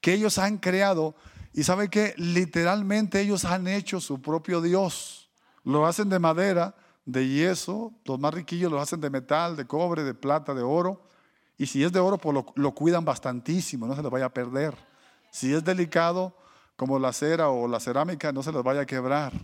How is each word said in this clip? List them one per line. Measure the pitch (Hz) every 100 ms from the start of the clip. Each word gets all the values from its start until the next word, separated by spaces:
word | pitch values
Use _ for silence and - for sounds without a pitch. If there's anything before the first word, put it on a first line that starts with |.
que | -
ellos | 196 214 202
han | 196 208
creado. | 185 185 196 175 160 - - - -
¿Y | -
sabe | 156 185 208
qué? | 208 208 -
Literalmente | 170 175 175 170 170 202 196 208 208 196
ellos | 202 190 175
han | 185 180
hecho | 202 196 185
su | - 135
propio | 139 160 160 170
Dios. | 170 185 185 - - - _ _ _ _
Lo | - 147 160
hacen | 170 208
de | 185
madera, | 170 160 196 175 175 - _ _ -
de | 127 131
yeso, | 139 175 175 - 208 226 - -
los | 131
más | 147
riquillos | 160 160 175 175
lo | 147
hacen | 143 165
de | 151
metal, | 135 123 147 170 151
de | 120
cobre, | 147 175 165
de | 139 117
plata, | 135 151 143 135
de |
oro. | 120 160 180 196 _ _ _ _ _ _
Y | 139
si | 139
es | 160
de | 180
oro, | 185 196
pues | 156
lo, | 143 - -
lo | 143
cuidan | - 156 175 165
bastantísimo, | 135 135 123 127 175 - 131 113
no | 139
se |
les | 143
vaya | 127 127
a |
perder. | 131 120 131 151 135 - _ _ _ _
Si | - 127
es | 151
delicado, | 165 185 170 170 165 175 185 - _ _ _ -
como | 131 135
la | 131
cera | 120 151 165 151
o | 127 120
la | 117
cerámica, | 123 127 165 165 156
no | 135
se | 135
les | 156
vaya | 123 143
a | 131
quebrar. | 135 127 143 143 -